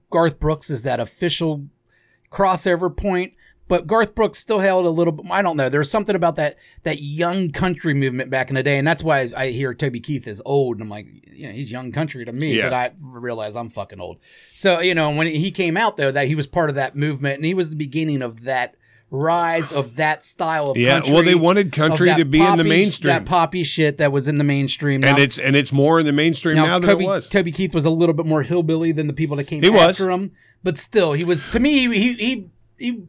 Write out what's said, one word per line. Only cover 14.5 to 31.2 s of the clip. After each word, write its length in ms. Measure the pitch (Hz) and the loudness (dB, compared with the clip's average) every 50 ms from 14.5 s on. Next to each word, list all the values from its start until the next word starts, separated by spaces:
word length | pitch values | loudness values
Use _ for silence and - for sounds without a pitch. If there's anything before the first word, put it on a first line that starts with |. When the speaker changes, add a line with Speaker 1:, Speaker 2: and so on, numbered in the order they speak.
| _ | _
Speaker 1:
So, 240 | - - 196 175 165 | -2 0 2 2 2
you 160 | 175 185 180 | 2 2 2
know, 160 | 165 156 151 | 2 0 0
when 160 | 147 147 160 | 0 0 0
he 240 | 165 156 143 170 196 | 0 0 -2 -2 -2
came 260 | - - 185 170 160 | -2 -2 -2 -2 0
out, 200 | 190 226 214 202 | 0 0 0 0
though, 160 | - 143 135 | 0 -2 0
that 160 | 131 143 139 131 | 0 0 -2 0
he 80 | 156 | -2
was 100 | 151 139 | -4 -4
part 220 | - - 175 165 151 | -4 -2 -2 -2 0
of 80 | 139 | 0
that 180 | 139 135 127 - | -2 -4 -4 -2
movement, 380 | 143 147 151 147 135 143 139 139 | -4 -2 -2 -2 -4 -4 -4 -4
and 80 | 139 156 | -2 -4
he 80 | 165 185 | -2 -2
was 160 | 185 175 156 | -2 -2 -4
the 60 | 156 | -4
beginning 460 | 147 156 135 123 160 160 156 147 135 | -8 -8 -6 -4 -4 -2 -2 -2 -4
of 220 | 127 117 113 113 117 | -4 -6 -10 -10 -8
that 320 | 131 131 127 123 123 - _ _ _ _ _ _ _ | -4 -2 -2 -4 -4 -8 _ _ _ _ _ _ _
rise 600 | - 135 151 160 170 170 170 165 165 165 156 139 | -6 -4 0 0 0 2 0 0 0 -2 -2 -2
of 240 | 165 143 131 117 117 | -4 -4 -4 -4 -4
that 260 | 139 156 156 156 - | -2 0 0 0 -2
style 480 | - - - - 180 160 160 156 147 139 | -6 -14 -8 -6 -4 -2 -2 -2 -2 0
of 60 | 131 | 2
Speaker 2:
Yeah, 180 | 120 120 127 139 139 | 4 4 4 4 4
Speaker 1:
country, 120 | 139 135 | 4 4
Speaker 2:
well, 120 | 147 170 165 | 4 6 6
they 100 | 175 180 | 6 4
wanted 320 | 170 160 170 190 208 202 | 4 4 4 4 2 2
Speaker 1:
of 60 | 156 | 0
Speaker 2:
country 360 | - 151 151 160 156 151 165 175 | 0 0 2 2 2 4 4 4
Speaker 1:
that 60 | 156 160 | 4 4
Speaker 2:
to 60 | 165 | 2
be 140 | 139 139 156 | 4 4 4
in 60 | 165 | 6
the 60 | 165 170 170 | 6 6 4
Speaker 1:
poppy, 100 | 165 156 | 4 4
Speaker 2:
mainstream. 440 | 160 175 202 208 - - - 147 | 4 4 4 2 0 0 0 0
Speaker 1:
that 120 | 165 160 98 | 0 0 0
poppy 400 | 117 180 175 165 156 175 180 165 | 0 2 2 2 2 0 -4 -4
shit 340 | 143 - - 156 147 143 147 | -4 0 0 0 0 2 2
that 140 | 151 143 | 0 0
was 160 | 139 143 123 147 | 2 0 -2 -2
in 100 | 147 143 | -2 0
the 60 | 147 | 0
mainstream. 580 | 143 139 139 139 131 - - 151 147 139 135 | 2 2 0 -2 -2 -4 -4 -2 -2 0 2
Speaker 2:
And 140 | 135 135 139 | 4 4 6
Speaker 1:
Now, 40 | 143 | 6
Speaker 2:
it's, 140 | 143 131 - | 4 2 2
and 200 | - - 135 139 | -2 0 2 2
it's 160 | 143 135 - | 2 2 2
more 260 | 139 139 139 151 165 165 | 2 2 4 4 4 4
in 80 | 160 | 4
the 60 | 147 | 2
mainstream 420 | 143 147 156 165 160 - - 170 156 | 2 2 2 2 0 0 -2 0 2
Speaker 1:
now 100 | 156 156 | 2 4
Speaker 2:
now 120 | 160 175 180 | 4 2 2
than 120 | 175 190 | 4 4
Speaker 1:
Toby, 140 | 202 175 190 | 2 2 2
Speaker 2:
it 40 | 190 | -2
was. 200 | 196 170 - - | -2 -4 -4 -2
Speaker 1:
Toby 220 | - 202 180 170 | 0 0 0 0
Keith 240 | 147 170 190 175 - | -2 -4 -4 -2 -2
was 100 | 165 139 | 0 0
a 60 | 165 | 2
little 240 | 165 160 170 170 160 | 2 4 2 2 2
bit 100 | 151 165 | 0 0
more 180 | 160 156 151 135 | 0 0 0 0
hillbilly 480 | - 170 180 170 156 160 160 165 165 | 0 -2 -2 0 0 -2 0 0 -2
than 160 | 160 151 151 147 | -2 -2 -2 -4
the 40 | |
people 240 | - 143 160 147 147 143 | -2 -4 -4 -4 -2 -6
that 60 | 139 | -6
came 200 | - 160 151 156 | -6 -4 2 4
Speaker 2:
He 40 | 190 | 6
was. 100 | 220 196 | 6 8
Speaker 1:
after 280 | 170 170 190 - 190 185 | 6 6 4 2 -2 -2
him. 200 | 180 185 196 190 - _ _ _ _ _ | -2 -2 -4 -8 -12 _ _ _ _ _
But 160 | - 185 165 - | -4 -4 -4 -4
still, 340 | - - - 220 180 160 143 | -8 0 2 2 2 2 2
he 100 | 147 | -2